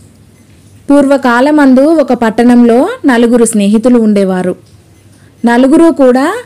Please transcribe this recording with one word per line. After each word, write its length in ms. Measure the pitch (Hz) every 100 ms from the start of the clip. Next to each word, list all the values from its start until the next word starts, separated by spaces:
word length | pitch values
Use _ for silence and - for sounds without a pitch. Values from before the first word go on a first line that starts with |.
| - _ _ _ _ _ _ - -
పూర్వకాలమందు 920 | 285 269 277 254 240 277 302 277 262
ఒక 320 | 285 330 262
పట్టణంలో 760 | 254 226 214 240 240 240 233 349 508 285
నలుగురు 400 | 233 240 240 233
స్నేహితులు 540 | 214 202 220 254 247
ఉండేవారు. 560 | 220 202 190 185 180 175 - - _ _ _ _ _ _ 233
నలుగురు 460 | 240 262 320 330
కూడా 420 | 285 262 247 294 453